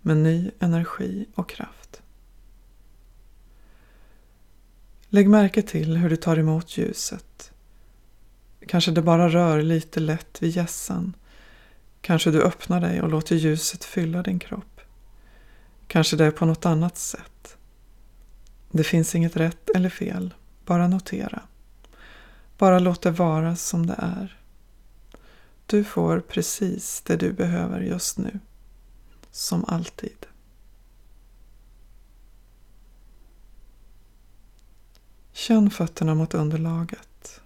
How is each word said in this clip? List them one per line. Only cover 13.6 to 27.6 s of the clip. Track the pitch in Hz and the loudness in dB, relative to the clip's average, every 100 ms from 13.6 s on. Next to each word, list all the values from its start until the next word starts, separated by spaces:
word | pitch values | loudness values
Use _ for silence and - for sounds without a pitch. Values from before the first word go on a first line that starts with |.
| - 180 | -4 -8
fylla | - - 165 170 | -8 -6 -4 -4
din | 180 180 | -4 -6
kropp. | - - - - - - - - - - - - - - - | -6 -14 -14 -20 -20 -20 -20 -20 -20 -20 -20 -20 -20 -20 -2
Kanske | 175 156 156 | 2 2 4
det | |
är | 156 | 2
på | 151 165 | 4 0
något | 160 175 | 2 0
annat | 156 175 - | 0 0 -4
sätt. | - - - - - - - _ - - - - - - - - - | -10 -12 -16 -20 -20 -20 -20 _ -20 -20 -20 -20 -20 -20 -20 -20 -6
Det | 160 | -2
finns | 151 165 160 | 2 0 0
inget | 170 165 165 | 0 -2 0
rätt | 165 - - 196 | -2 -4 -2 0
eller | 185 | 0
fel, | - - 185 180 - - - | -2 -8 -6 -8 -12 -20 -20
bara | - 175 175 | -2 2 2
notera. | 185 - 190 202 - - - - - - - - - - - - - | 0 -2 -8 -8 -10 -16 -20 -20 -20 -20 -20 -20 -20 -20 -20 -20 2
Bara | 190 185 | 6 6
låt | 185 175 | 4 2
det | 185 | -2
vara | 165 170 156 165 170 | 2 0 2 0 -2
som | - 170 170 | -4 -2 -2
det | - | -2
är. | 175 185 190 - - - _ _ - - - - - - - - _ | -6 -6 -10 -14 -20 -20 _ _ -20 -20 -20 -20 -20 -20 -20 -20 _
Du | 208 | 0
får | 208 - 170 165 | 2 0 0 0
precis | - - 170 - 190 180 - - | -2 -6 -6 -4 -4 -4 -8 -12
det | - 170 | -2 -2
du | 175 | 0
behöver | - 175 175 | -2 -2 -2